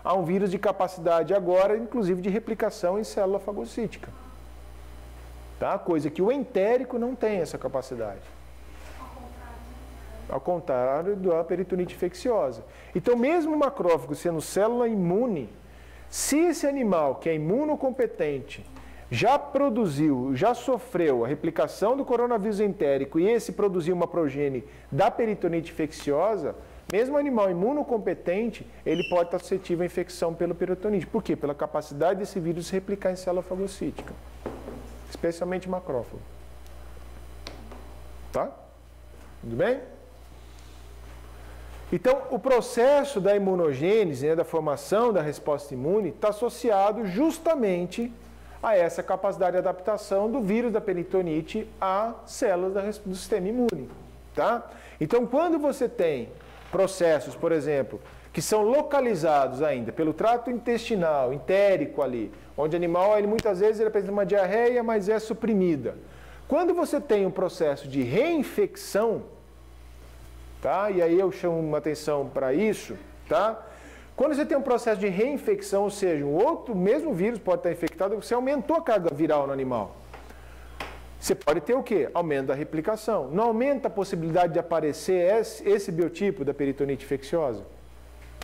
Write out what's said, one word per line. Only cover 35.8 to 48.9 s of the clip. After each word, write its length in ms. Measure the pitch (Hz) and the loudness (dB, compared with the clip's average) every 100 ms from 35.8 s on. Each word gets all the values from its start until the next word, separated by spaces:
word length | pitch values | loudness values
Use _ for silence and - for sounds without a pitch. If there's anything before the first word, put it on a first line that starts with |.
| 185 123 107 - - - - - - - - - - - - - - - - - - - - - - | -4 -6 -6 -12 -16 -18 -18 -18 -18 -18 -18 -18 -18 -18 -18 -16 -16 -16 -16 -18 -18 -18 -18 -18 -6
Tá? 200 | 127 226 - - - - - - - - - | -4 -4 -6 -20 -20 -20 -20 -20 -20 -20 -14
Tudo 140 | 117 120 | -6 0
bem? 240 | 202 269 - - - - - - - - - - - - - - - - - - - - - | 0 0 -6 -18 -20 -20 -20 -20 -20 -20 -20 -20 -20 -20 -18 -18 -18 -18 -18 -16 -16 -14 -6
Então, 300 | 180 254 277 - | 0 4 4 2
o 60 | 233 | 0
processo 840 | 262 240 - 233 254 285 285 208 | 4 4 4 4 6 6 4 2
da 120 | 185 | 4
imunogênese, 960 | 202 190 180 160 131 170 220 180 123 147 | 4 4 4 2 2 4 4 4 0 0
né, 80 | 165 | 2
da 80 | |
formação 720 | - 160 156 135 - 202 240 | 0 0 0 -2 0 2 4
da 80 | 180 | 2
resposta 520 | 151 139 156 143 - | 0 -2 -2 -2 -4
imune, 380 | 127 143 214 170 | -4 0 0 0
tá 180 | - 214 | 0 0
associado 760 | 202 233 - 240 196 202 220 202 | 0 -2 -2 2 4 4 2 -2
justamente 1040 | 185 320 - 339 311 208 175 180 - 240 - - - - - | 2 2 2 0 2 2 0 -2 -4 -6 -8 -20 -20 -20 -4
a 140 | 226 196 | 4 6
essa 280 | 165 | 4